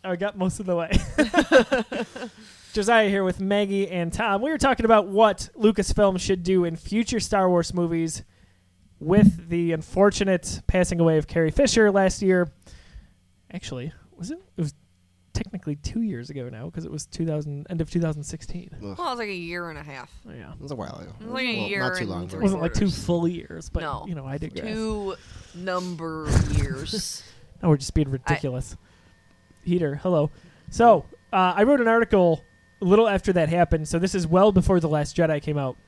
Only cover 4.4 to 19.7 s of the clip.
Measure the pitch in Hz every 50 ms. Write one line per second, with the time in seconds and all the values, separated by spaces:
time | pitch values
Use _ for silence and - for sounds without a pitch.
4.4 | 233 302 320 285 - 285 247 - 226 220 226 214 202 196 190 202 226 214 190 -
5.4 | - - _ - 214 214 214 208 190 - - - 208 196 190 180 - - 196 185
6.4 | 170 175 190 185 175 170 165 165 - - 196 220 233 - 247 220 - - - 196
7.4 | 190 185 180 175 165 - - 175 175 165 165 165 165 160 156 - - _ _ _
8.4 | _ _ _ _ _ _ _ _ _ _ _ _ 147 156 185 208 196 185 170 165
9.4 | 170 165 170 170 170 165 165 156 156 - - 185 196 208 190 - 208 196 190 175
10.4 | - - - - - - - 185 180 - 185 170 170 165 160 156 151 - - 170
11.4 | 165 160 151 - 285 262 - 233 220 208 190 196 190 185 185 - 208 185 185 180
12.4 | 175 - _ _ _ - - - - - - - - _ _ _ _ _ _ _
13.4 | _ _ - 180 - - - 127 123 156 - - _ _ _ - 175 208 311 359
14.4 | 392 _ _ - 165 147 - _ _ _ _ _ _ _ _ _ _ _ _ -
15.4 | 233 - - 185 - 156 147 147 - - - 226 233 214 170 117 120 - 147 139
16.4 | 123 123 131 110 123 170 165 165 165 - - 151 - _ - - 165 165 151 151
17.4 | 151 151 143 143 147 - 185 165 160 156 - 175 165 160 151 147 147 - - 160
18.4 | - - - 175 175 - - - - - 294 277 349 311 254 240 226 208 196 180
19.4 | 170 165 170 175 175 170